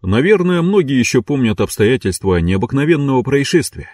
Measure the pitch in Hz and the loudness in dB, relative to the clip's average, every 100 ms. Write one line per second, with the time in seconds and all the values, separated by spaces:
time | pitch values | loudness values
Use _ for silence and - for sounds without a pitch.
0 | 92 104 160 208 180 175 165 202 143 135 | 0 0 2 2 2 0 2 0 2 0
1 | 117 131 - 143 120 104 104 - 107 127 | 2 0 -2 -2 0 0 -4 0 0 0
2 | 101 92 98 90 85 98 120 135 151 165 | -2 -4 0 0 0 -2 -2 -2 0 0
3 | 143 131 120 139 139 170 139 - - | 0 0 0 -2 0 -2 -2 -10 -18